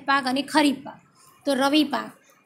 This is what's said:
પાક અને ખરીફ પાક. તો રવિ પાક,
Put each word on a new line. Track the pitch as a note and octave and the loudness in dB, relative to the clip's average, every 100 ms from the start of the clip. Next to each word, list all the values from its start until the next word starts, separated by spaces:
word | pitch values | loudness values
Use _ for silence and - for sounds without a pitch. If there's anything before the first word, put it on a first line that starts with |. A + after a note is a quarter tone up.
પાક | C#4 C#4 C4 | 0 0 0
અને | B3+ | -4
ખરીફ | C#4+ D#4 D4 B3 | 0 2 2 0
પાક. | - - _ _ _ _ - | -8 -20 _ _ _ _ -4
તો | |
રવિ | C4 C#4 D4+ | 0 2 2
પાક, | D4 A#3 G#3+ - _ _ | 2 -2 -8 -14 _ _